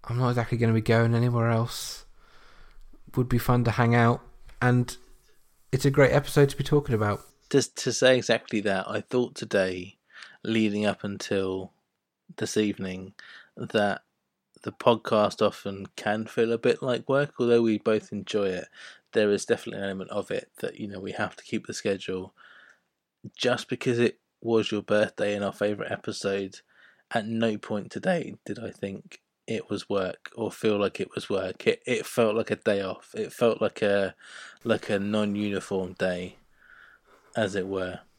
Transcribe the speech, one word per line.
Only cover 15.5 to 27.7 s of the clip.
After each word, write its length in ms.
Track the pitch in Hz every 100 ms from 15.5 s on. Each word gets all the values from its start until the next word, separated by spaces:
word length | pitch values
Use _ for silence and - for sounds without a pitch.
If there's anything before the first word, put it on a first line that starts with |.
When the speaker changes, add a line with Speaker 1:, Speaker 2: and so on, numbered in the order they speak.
| - 101 98 98
Speaker 2:
can 320 | - - 107 110
feel 240 | - 117
a 80 | 117
bit 240 | 123 117
like 260 | 135 117 120
work, 260 | 135 143 -
although 240 | 120 120
we 160 | 117 107
both 320 | - 107 -
enjoy 380 | 101 95 107 98
it. 180 | 92 - - - - _
There 180 | 113 107
is 140 | 101
definitely 340 | - 117 - 101
an 60 |
element 260 | 98 95 95
of 200 | 104 95
it 180 | 101 - -
that, 220 | - -
you 80 | 104
know, 100 | 95
we 140 | 98
have 240 | - 104 -
to 80 |
keep 220 | - 110 -
the 60 |
schedule. 640 | 104 107 98 - 92 95 _ - - - _ _ _ _ _ - -
Just 320 | 123 120 -
because 320 | 127 - 120
it 180 | 120 - _ _
was 320 | 113 113 104
your 100 | 104
birthday 520 | - 104 104 - 104
and 100 | 104
our 80 | 101
favourite 400 | - 104 104 107
episode, 680 | 101 - 101 101 98 98 - _ _ - _ _
at 140 | 117 107
no 300 | 113 113 107
point 340 | -